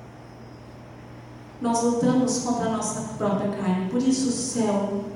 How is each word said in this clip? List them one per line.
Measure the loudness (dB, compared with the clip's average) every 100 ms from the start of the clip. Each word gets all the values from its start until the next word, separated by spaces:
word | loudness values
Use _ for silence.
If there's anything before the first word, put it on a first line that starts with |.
| -18 -18 -18 -16 -16 -16 -18 -18 -18 -16 -16 -16 -16 -16 -16 -4
Nós | 2 4
lutamos | 4 4 4 6 4 2
contra | 0 0 0
a |
nossa | 0 -2 -4 -6 -2
própria | 0 2 0
carne, | 0 2 2 2
por | 2
isso | 4 4 2
o |
céu | 0 -2 0 2 2 0 -2 -4